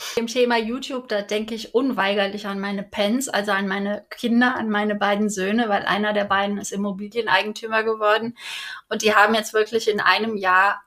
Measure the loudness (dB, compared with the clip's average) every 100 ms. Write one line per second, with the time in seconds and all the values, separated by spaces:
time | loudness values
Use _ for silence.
0 | -8 -4 -2 2 2 2 0 -4 -6 -8
1 | -4 -4 -2 -4 -4 -8 -4 0 0 0
2 | 0 2 0 -2 -6 -4 -4 -6 -6 -2
3 | 0 0 0 -2 0 0 0 -2 -2 -4
4 | -8 -6 0 4 4 2 -2 0 0 0
5 | 0 2 0 0 0 0 2 0 0 0
6 | 0 0 0 0 0 -2 -4 -4 -4 -4
7 | -6 -4 0 2 0 -6 -4 -2 0 0
8 | 2 2 0 -8 -12 -12 -12 -14 -8 -2
9 | 2 6 6 4 0 0 0 0 0 2
10 | 2 2 0 -2 2 4 4 2